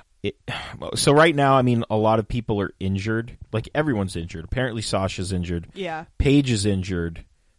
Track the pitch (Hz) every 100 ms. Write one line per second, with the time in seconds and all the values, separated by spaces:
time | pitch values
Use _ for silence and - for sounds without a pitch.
0 | _ _ 101 - - - - - - 110
1 | 156 143 170 143 139 135 123 117 - 110
2 | 110 113 104 123 - 101 95 - 95 95
3 | 110 110 117 - - 110 - 147 156 107
4 | 95 85 85 82 80 127 127 110 104 98
5 | 95 - 92 90 87 85 80 196 175 160
6 | - - 139 143 131 110 104 95 90 87
7 | 85 82 - _ _